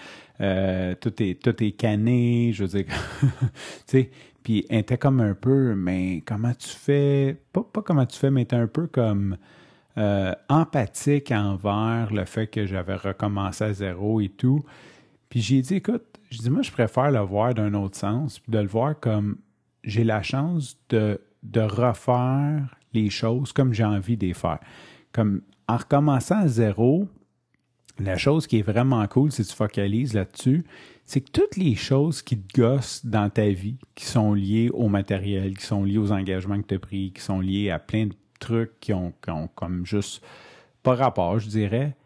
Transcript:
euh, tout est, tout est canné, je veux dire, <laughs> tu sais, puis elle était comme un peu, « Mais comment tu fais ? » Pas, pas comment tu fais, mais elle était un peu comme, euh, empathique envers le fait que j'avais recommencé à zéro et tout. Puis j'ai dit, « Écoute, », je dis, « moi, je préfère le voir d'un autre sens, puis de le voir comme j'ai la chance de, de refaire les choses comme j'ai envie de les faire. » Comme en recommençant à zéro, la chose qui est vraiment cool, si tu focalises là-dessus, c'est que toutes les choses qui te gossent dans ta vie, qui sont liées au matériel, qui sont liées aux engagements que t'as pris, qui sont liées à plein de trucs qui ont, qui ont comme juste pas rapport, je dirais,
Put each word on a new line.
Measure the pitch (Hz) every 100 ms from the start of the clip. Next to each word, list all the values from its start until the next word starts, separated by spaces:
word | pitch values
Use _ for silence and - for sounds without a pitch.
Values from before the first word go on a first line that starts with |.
| - - - -
euh, | 101 95 95 92 90 90
tout | 117 -
est, | 101 90
tout | 123 110
est | 107
canné, | - 113 104 113 123 120 120 120
je | 101
veux | 95 98
dire, | 95 -
<laughs> | - -
tu | 135 - 123 - - - -
sais, | 131 127 - - _
puis | - 107 -
elle | 113
était | 104 127
comme | 143 131
un | 107
peu, « | 98 127 135 127 101
Mais | 90 92 92 85
comment | - 107 120
tu | 123 -
fais ? » | - - 143 143 139 135 139 _
Pas, | 185
pas | - 220
comment | - 147 123
tu | -
fais, | 139
mais | 135
elle |
était | 117 120
un | 117
peu | - 170
comme, | 131 113 101 98 95 - - - _ _ -
euh, | 104 98 95 90 -
empathique | 147 160 147 104 - 143 143 139
envers | 110 101 98 101 104 110 117 110
le | 104 92
fait | - 110
que | 110
j'avais | 98 95 87
recommencé | 92 98 92 104 101 98 -
à | 107
zéro | 98 98 90 104 110
et | 98
tout. | - 127 147 - - - - _ _ -
Puis | 120
j'ai | 101 135
dit, « | 127 190
Écoute, », | - 233 - - -
je | 113
dis, « | 117
moi, | 175
je | 277
préfère | - 113 - 143
le | 127
voir | 95 101 117
d'un | 113 107
autre | 101 98 -
sens, | 101 120 147 -
puis | -
de | 110
le | 98
voir | 107 139 151
comme | 123 107 104 - _ _ _ _
j'ai | - 107
la | 113 107
chance | - 135 156 175 135 - -
de, | 110 107 104 _ _
de | 107 113
refaire | 107 101 123 113 - 123 127 139 147 151 135 - _
les | 113 107
choses | - 113 123 135
comme | - 131
j'ai | 110
envie | 107 101 92 113
de | 95
les |
faire. » | 87 82 76 - - - - _
Comme | - 107 98 - _ -
en | 120
recommençant | - 143 147 131 - 208
à | 170
zéro, | 113 110 98 120 165 202 - _ _ _ _ _ _ _ -
la | 98 92
chose | 139 156 -
qui | 110
est |
vraiment | 104 107 131 120 101
cool, | 123 147
si | -
tu | 98
focalises | - 107 - 101 107 135
là-dessus, | 107 90 - 131 151 - - - - -
c'est | 139
que | -
toutes | - 415 196
les | 180 104
choses | - 135 156 -
qui | - 110
te | 95 -
gossent | 117 139 - - 120
dans | 107 104
ta | - 104
vie, | 92 101 127 -
qui | -
sont | - 123 107
liées | 104 98 110 117
au | - 117
matériel, | 101 98 98 101 98 98 95
qui |
sont | - 101
liées | 98 104
aux | 101
engagements | 101 95 92 92 101
que | -
t'as | 95
pris, | - 98 95
qui | -
sont | - 95
liées | 95 98 101
à | 82
plein | - 110 107
de | 98 _ -
trucs | - 117 113 -
qui | -
ont, | 95 90 -
qui | -
ont | 80 82
comme | - 87 90 87
juste | 104 - - - - - - _ _
pas | -
rapport, | 123 131 - 87 110
je | 107
dirais, | 107 101 113 147 -